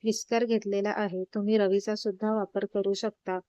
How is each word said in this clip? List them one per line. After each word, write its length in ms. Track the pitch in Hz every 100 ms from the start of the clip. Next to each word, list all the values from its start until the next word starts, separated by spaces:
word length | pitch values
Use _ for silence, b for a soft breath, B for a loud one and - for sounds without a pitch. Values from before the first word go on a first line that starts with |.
व्हिस्कर 400 | 220 214 - 233
घेतलेला 480 | 233 226 202 202 202 -
आहे. 260 | 202 185 185
तुम्ही 240 | 214 202 220
रवीचा 360 | 196 196 202
सुद्धा 400 | 214 214 185 214
वापर 300 | 220 196 196 202
करू 180 | 202 196
शकता. 440 | 196 220 - - 185